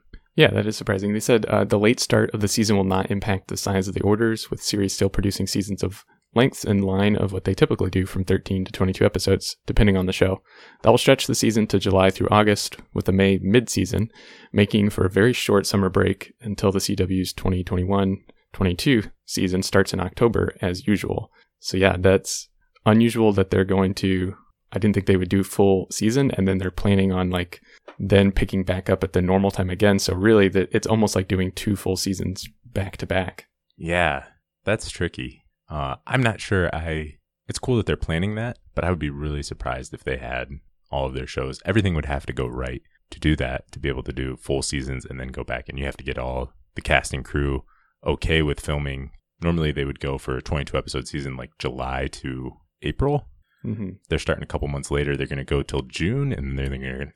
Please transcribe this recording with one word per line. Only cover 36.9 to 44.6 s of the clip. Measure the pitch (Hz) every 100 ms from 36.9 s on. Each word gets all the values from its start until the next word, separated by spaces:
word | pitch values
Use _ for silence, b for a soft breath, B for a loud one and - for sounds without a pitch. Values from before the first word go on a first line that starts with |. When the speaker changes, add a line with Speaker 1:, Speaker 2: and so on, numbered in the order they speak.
| 78 76 - _ _ -
Speaker 2:
it's | -
cool | - 120
that | 95
they're | 76
planning | - 82 98 107
that, | 120 - _ -
but |
I | 85
would | 87
be | 73
really | 69 76 73
surprised | 73 - 64 64 65
if | -
they | - 65
had | 60 64 60 69 - _ _
all | 71 67
of | 65
their | 65
shows. | - 65 65 -
Everything | 104 98 80
would | 71
have | 69 -
to |
go | 64 64
right | 62 64 64 - _ _
to | -
do | 78 76
that, | 64 64 -
to | 67
be | 71
able | 65
to | 65
do | 64 65 64
full | - 69